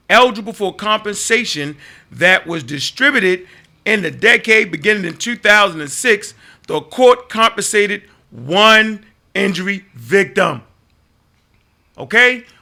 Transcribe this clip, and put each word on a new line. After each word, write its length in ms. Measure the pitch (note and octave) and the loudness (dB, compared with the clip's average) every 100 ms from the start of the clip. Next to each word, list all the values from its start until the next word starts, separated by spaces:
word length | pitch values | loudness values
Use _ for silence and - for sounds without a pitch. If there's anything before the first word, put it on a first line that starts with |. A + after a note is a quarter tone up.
| - | 0
eligible 440 | G#3+ B3+ G#3+ G#3 | 2 2 0 -10
for 220 | G#3+ F#3+ - | -6 -6 -4
compensation 1000 | G#3 G#3+ G#3 G3+ - A#3 A#3 D3 C#3+ D3 - - _ | -4 -4 -4 -8 -2 -2 -2 -6 -8 -12 -20 -20 _
that 340 | A#2+ F3 F#3 D#3+ | -2 2 2 0
was 160 | E3+ | -8
distributed 840 | B2 C#3+ - - C4+ C4+ F#3 F#3 - _ _ _ - | -8 -8 -8 -2 0 2 0 -2 -6 _ _ _ -4
in 160 | G#3+ | -2
the 100 | D#3+ | -4
decade 600 | B2+ G#3+ A#3 - A3 A3 | -2 0 2 2 0 0
beginning 340 | - G#3 G#3+ F3 | -4 -2 -2 -4
in 120 | D#3 | -8
two 180 | - A#3+ | -10 -2
thousand 460 | G#3+ G#3 G3+ D#3+ | 2 4 2 -2
and 100 | D3 | -10
six, 420 | - B3 G#3 - - - _ - | -4 0 0 -2 -20 -20 _ -8
the 140 | D3+ | -8
court 480 | - - B3 B3 - | -6 2 4 4 0
compensated 760 | G#3+ A3+ - F#3+ G#3+ G#3 - - _ _ | -2 0 -2 -4 -2 -2 -4 -12 _ _
one 760 | A#2 B2 F#3 G#3+ A3 A3 G#3 _ _ _ | -14 -2 4 6 6 4 -4 _ _ _
injury 520 | F#3+ G3 E3+ F#3 G3 - B2 | -4 -2 -2 -4 -6 -10 -20
victim. 680 | A#2 G3 F#3+ - F3 C3 - _ _ _ _ _ _ _ _ _ _ _ _ - | 0 0 2 0 -2 -2 -12 _ _ _ _ _ _ _ _ _ _ _ _ -18
Okay? 480 | A#2+ A3 B3 B3 - _ | -2 2 2 0 -10 _